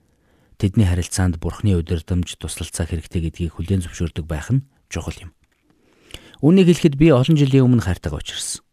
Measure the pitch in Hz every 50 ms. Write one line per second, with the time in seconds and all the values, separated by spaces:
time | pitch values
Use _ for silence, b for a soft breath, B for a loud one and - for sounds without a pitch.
0 | _ _ _ _ _ _ _ _ _ _ _ _ - 98 92 117 107 90 90 87
1 | 82 - - - 92 90 85 85 - 85 82 - - 104 95 85 82 - 90 82
2 | - - 90 90 87 - - _ - 82 - - 85 - - - 87 - 90 82
3 | - - - 90 80 80 - - 87 80 - - 82 - 98 95 87 - - -
4 | 87 80 _ - 78 80 80 73 71 - 120 135 135 _ _ _ _ _ - 85
5 | 76 87 - - 92 82 _ _ _ _ B B B B B B B B B B
6 | B B B B B B B B - 147 180 190 185 170 175 - - 165 139 135
7 | 156 165 143 120 127 - 165 147 143 135 131 135 131 123 123 117 - 90 98 -
8 | - 78 71 - - - - - - - - - _ _